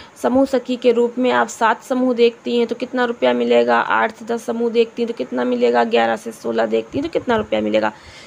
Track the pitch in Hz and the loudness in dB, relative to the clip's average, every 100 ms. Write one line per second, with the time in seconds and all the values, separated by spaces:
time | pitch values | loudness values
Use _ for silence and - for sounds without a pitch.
0 | - - 240 254 269 254 247 247 247 226 | -20 -6 0 2 2 0 -2 0 2 2
1 | 240 233 254 247 226 - 226 233 - 254 | 0 0 0 2 0 0 0 0 -2 -2
2 | 254 233 233 233 240 240 233 233 247 254 | 0 4 2 2 -2 0 0 -4 -4 -2
3 | 247 240 254 247 240 240 240 233 - 214 | -2 0 0 0 2 2 4 2 2 0
4 | 226 220 220 233 226 233 233 226 226 - | 0 -4 -8 -6 -4 -4 0 0 0 -2
5 | 233 233 254 247 247 247 240 240 233 233 | -6 -6 -6 -4 -2 0 2 2 2 2
6 | 226 220 233 220 233 226 226 226 226 - | 0 -2 -6 -10 -6 -2 0 -2 -4 -6
7 | 320 - - 226 214 220 214 214 214 - | -4 -4 -2 -2 -2 -2 0 0 0 -4
8 | - - | -16 -20